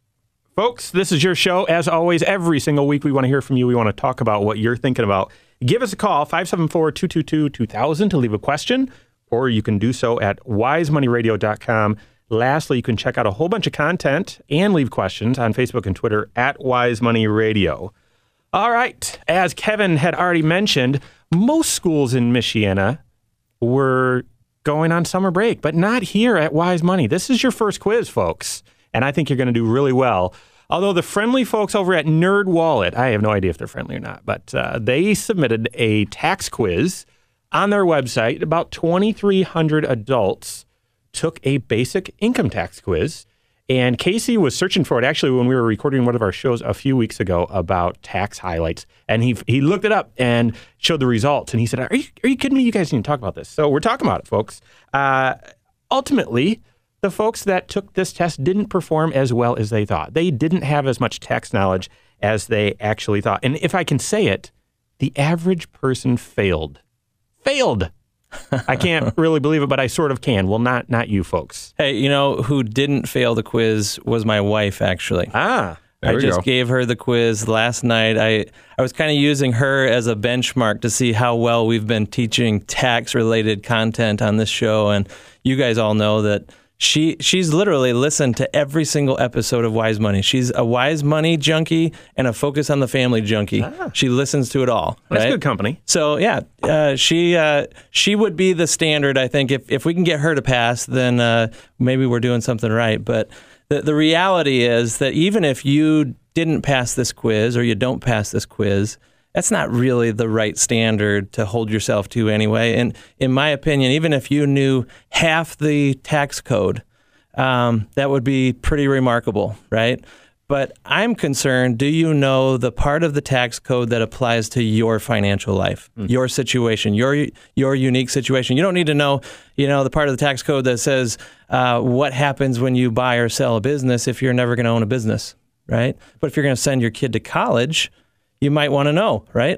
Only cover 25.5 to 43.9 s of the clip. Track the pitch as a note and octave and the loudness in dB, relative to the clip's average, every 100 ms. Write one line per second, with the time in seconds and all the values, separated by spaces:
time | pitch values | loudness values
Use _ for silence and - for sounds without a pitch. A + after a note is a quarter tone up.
25.5 | F3+ D3+ E3 G3 B3 F#3+ G3+ A#3+ F#3+ D3+ | 0 -2 0 2 0 0 0 2 2 2
26.5 | D3+ F3 F3 F3 F#3+ G#3 F#3+ - A#3+ C4 | 0 0 2 2 2 2 0 0 0 0
27.5 | - G#3 - G3 A3+ F#3+ - F2 D#2 - | 0 -2 -2 -2 0 -2 -2 -2 -4 -8
28.5 | - - _ _ - C3+ C#3+ D3 B2+ B2+ | -12 -16 _ _ -2 0 0 0 0 0
29.5 | A#2 A2+ B2+ C#3+ B2+ B2+ F#2+ F#2 - - | 2 2 2 2 2 2 2 0 -4 -20
30.5 | _ - D#3+ G3 F3 D3 G3+ A3+ C4 B3 | _ -6 -2 0 0 -2 -2 0 0 0
31.5 | A3 G3+ G#3+ F3+ F3 D3+ D#3 F3+ G3+ F#3+ | -2 0 0 2 2 2 2 4 2 2
32.5 | E3 E3 C3 F2 G2 B2+ G#2+ G#2+ G#2 F2+ | 2 2 2 0 0 0 2 2 0 0
33.5 | - G#2+ - - - - - - - - | -4 -10 -10 -10 -10 -12 -10 -8 -8 -6
34.5 | B2+ B2 - A2 C3+ G3 G3+ - G3 B2+ | -4 -4 -4 -4 -2 0 0 -2 0 0
35.5 | A2+ A2+ - A2+ G#2+ G2+ - D#3 F#3+ - | 0 -2 -2 0 0 -2 -2 -2 -2 -6
36.5 | - G#2 F2 E3+ - - _ _ _ _ | -4 -2 0 -2 -4 -14 _ _ _ _
37.5 | D3+ G3+ G#3 F#3 D3+ B2+ C3 A2+ D#3 E3 | -2 0 2 2 2 0 -2 -2 -2 -2
38.5 | E3 - - E3 F3+ G#3+ G3+ G3+ F#3+ F#3 | -2 -4 -4 0 2 0 0 2 2 0
39.5 | E3 D#3+ D#3 C#3+ A#2+ G#2 B2+ G2 - - | 0 0 2 0 -2 -2 0 0 -2 -10
40.5 | - - _ _ _ _ - D#3+ - C3+ | -16 -20 _ _ _ _ -6 -6 -2 -2
41.5 | C#3 - A2+ B2+ F#3+ - - A3 B3+ D3+ | -2 0 -2 0 -4 -6 -4 -2 0 -2
42.5 | G#2+ E2+ - - D#2+ C#3 - - _ _ | -2 -6 -8 -2 -2 -2 -6 -20 _ _
43.5 | _ - B2+ B2+ | _ -2 0 2